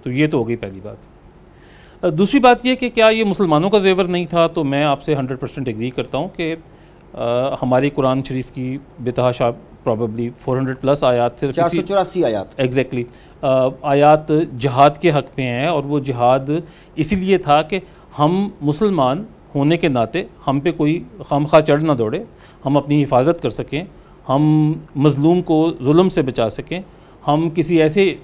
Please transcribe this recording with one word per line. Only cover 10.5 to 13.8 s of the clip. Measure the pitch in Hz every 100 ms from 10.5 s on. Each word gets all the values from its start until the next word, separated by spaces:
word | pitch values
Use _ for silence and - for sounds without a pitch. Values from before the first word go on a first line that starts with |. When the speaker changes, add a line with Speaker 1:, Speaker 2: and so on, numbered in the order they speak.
| 131
Speaker 1:
हंड्रेड | 131 131
प्लस | 131 143
आयात | 131 123 120 -
सिर्फ | 143
इसी | 139
Speaker 2:
चार | 170
सौ | 170
चौरासी | 175 196 180 180
आयात। | 143 107 95 -
Speaker 1:
Exactly। | 131 127 131 127 120 - - -
अ, | 143 131 127 -